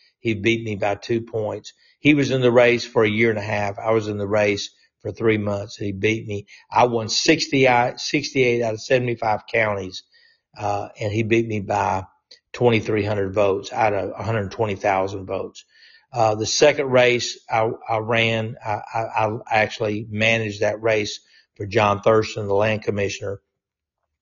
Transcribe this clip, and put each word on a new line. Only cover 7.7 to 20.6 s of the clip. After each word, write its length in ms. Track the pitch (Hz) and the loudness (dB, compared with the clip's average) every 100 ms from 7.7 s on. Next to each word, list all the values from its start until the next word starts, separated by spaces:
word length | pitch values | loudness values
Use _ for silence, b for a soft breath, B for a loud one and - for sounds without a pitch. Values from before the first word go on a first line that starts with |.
| 123 123 - | 4 2 -2
sixty-eight 640 | - - - 135 123 120 | -4 -4 -2 0 2 2
out 120 | 117 110 | 0 -4
of 60 | |
seventy-five 680 | - 131 123 117 113 107 - | 0 0 0 -2 0 -2 -2
counties, 520 | 117 110 101 92 - - b b b _ - | 0 0 -2 -6 -12 -18 b b b _ -8
uh, 340 | 104 101 104 - | -4 -4 -6 -8
and 120 | 107 | -4
he 120 | 104 | -2
beat 240 | 113 113 113 | 2 2 2
me 140 | 107 | -2
by 440 | 98 101 98 92 92 _ _ B _ | -2 -2 0 -2 -4 _ _ B _
twenty-three 500 | - 120 110 104 110 | 0 2 4 2 0
hundred 300 | 101 107 98 | 0 -2 -2
votes 400 | 98 101 98 - | 2 2 0 -4
out 200 | 120 113 | -2 0
of 180 | 101 92 - | 0 -4 -6
a 60 | |
hundred 280 | 107 113 95 | -4 -4 -4
twenty 240 | - 110 98 | -4 -4 -2
thousand 500 | 104 95 98 101 95 | 0 0 -2 -6 -8
votes. 400 | 95 - - - b b b _ | -8 -8 -14 -20 b b b _
Uh, 200 | 120 110 | 0 0
the 120 | 107 110 | 2 -2
second 460 | - 147 139 135 | 4 4 4 2
race 460 | 127 123 120 - - - | 4 4 4 -2 -10 -4
I, 180 | 120 110 - - | 0 0 -2 -4
I 80 | 110 | -4
ran, 580 | 107 117 113 113 110 - 110 | 0 0 2 0 -4 -8 -6
I, 160 | 104 - | -6 -6
I, 320 | 113 113 113 110 | -6 -4 -2 -2
I 140 | 113 - | -2 -2
actually 580 | 113 107 - 110 104 110 | 0 0 -2 -4 -4 -6
managed 520 | 107 110 113 110 101 | -2 2 2 -2 -2